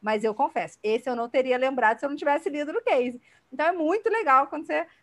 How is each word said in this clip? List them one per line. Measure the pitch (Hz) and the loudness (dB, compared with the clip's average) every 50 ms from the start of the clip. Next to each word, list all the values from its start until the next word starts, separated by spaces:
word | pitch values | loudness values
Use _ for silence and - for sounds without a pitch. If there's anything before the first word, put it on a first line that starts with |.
Mas | - 214 220 214 220 | -4 -2 -2 0 0
eu | 226 208 | -2 0
confesso, | 220 269 277 - 233 175 151 - - | 0 -2 -2 -2 -4 -6 -6 -8 -8
esse | - 214 220 247 - 269 | -4 -2 -2 -2 -2 -4
eu | 247 | -4
não | 240 233 240 | -4 -4 -2
teria | - 277 254 262 254 254 | 0 0 2 2 0 0
lembrado | 254 269 277 247 226 214 226 226 | 0 0 2 2 2 2 2 2
se | - | -2
eu | 277 | -6
não | 294 - | -6 -4
tivesse | - 294 285 311 - 392 | -2 0 0 0 0 -4
lido | 285 294 294 285 | -4 -4 -4 -4
no | 311 466 | -4 -4
case. | - 480 339 262 247 247 240 247 - _ _ _ _ _ | 0 2 2 2 2 0 -4 -8 -14 _ _ _ _ _
Então, | - 262 302 | -6 -2 0
é | - | 0
muito | 370 349 311 302 370 453 427 453 | 0 0 0 0 0 0 0 0
legal | 415 453 415 294 262 262 277 285 | 0 0 2 4 4 4 4 2
quando | - 294 320 | -2 -8 -6
você | - 302 302 339 - _ _ | -4 -4 -4 -4 -6 _ _